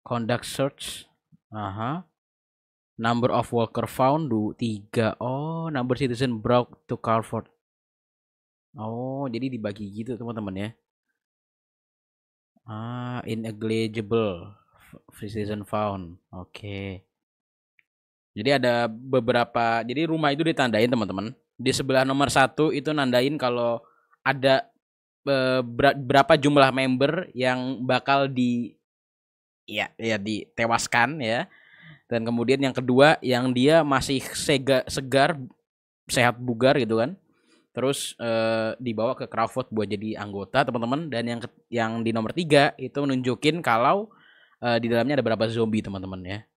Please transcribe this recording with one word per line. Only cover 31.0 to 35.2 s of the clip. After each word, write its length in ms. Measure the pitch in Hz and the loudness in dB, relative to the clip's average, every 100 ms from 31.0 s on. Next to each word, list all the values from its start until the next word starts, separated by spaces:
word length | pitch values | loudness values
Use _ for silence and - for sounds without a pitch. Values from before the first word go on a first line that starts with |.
| 120 160 | 2 0
ya. 320 | 117 117 175 _ _ - - - _ | -2 -2 -4 _ _ -20 -20 -20 _
Dan 160 | 117 | -2
kemudian 400 | 113 117 117 135 | 0 -2 2 2
yang 120 | 135 | 0
kedua, 440 | 127 127 127 143 160 | -2 2 6 6 6
yang 320 | - 123 127 | 0 0 0
dia 320 | 123 131 165 | 2 6 6
masih 400 | 147 135 120 139 - | 4 0 0 -4 -4
sega-, 560 | - - 143 131 131 - | -8 0 0 2 0 0
segar, 480 | - 131 135 | -6 0 2